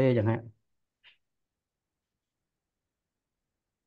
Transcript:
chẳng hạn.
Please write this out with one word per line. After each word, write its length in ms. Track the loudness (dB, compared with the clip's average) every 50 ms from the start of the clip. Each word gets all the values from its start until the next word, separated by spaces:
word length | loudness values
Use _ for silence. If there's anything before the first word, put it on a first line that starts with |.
| 2 2 2
chẳng 100 | 2 0
hạn. 220 | 0 -2 -4 -6 -12 -20 _ _ _ _ _ _ _ _ _ -20 -20 -20 _ _ _ _ _ _ _ _ _ _ _ _ _ _ _ _ _ _ _ _ _ _ _ _ _ _ _ _ _ _ _ _ _ _ _ _ _ _ _ _ _ _ _ _ _ _ _ _ _ _ _ _ _ _